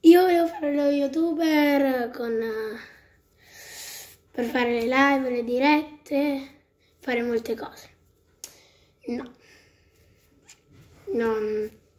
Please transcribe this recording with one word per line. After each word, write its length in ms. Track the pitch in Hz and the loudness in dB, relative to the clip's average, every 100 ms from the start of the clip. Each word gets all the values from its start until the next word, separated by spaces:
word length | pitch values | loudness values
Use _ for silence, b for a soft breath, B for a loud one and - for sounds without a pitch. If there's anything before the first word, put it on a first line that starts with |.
Io 200 | 330 349 | 10 8
volevo 260 | 370 349 330 | 6 2 0
fare 260 | 339 294 | -2 -4
lo 160 | 285 285 | 0 0
youtuber 1200 | 285 277 302 330 311 320 302 294 285 269 254 240 | 0 -2 -2 -2 0 2 2 4 4 2 0 -4
con, 280 | 247 233 226 226 220 220 233 B B B B _ _ B B B B B B B - _ | -6 -6 -4 -4 -6 -8 -12 B B B B _ _ B B B B B B B -20 _
per 140 | - 233 | -8 -4
fare 340 | 247 240 240 | -2 0 0
le 80 | 233 | 0
live, 420 | 254 277 269 262 | 2 4 2 -2
le 140 | 247 | -4
dirette, 1200 | 233 247 277 302 302 - - 277 294 277 269 - _ _ _ _ | -2 0 2 2 0 -16 -4 -2 -2 -4 -8 -20 _ _ _ _
fare 220 | - 240 | -4 -4
molte 320 | 240 226 233 220 | -2 -4 -4 -8
cose. 340 | - - - _ _ _ _ _ B B B B B _ - | -10 -16 -20 _ _ _ _ _ B B B B B _ -10
No. 260 | 240 262 - b b b b b b b b b _ _ - _ - - - - | -10 -10 -20 b b b b b b b b b _ _ -20 _ -20 -20 -20 -6
Non, 580 | 392 226 440 427 427 214 - _ | -2 0 -2 -2 -4 -6 -12 _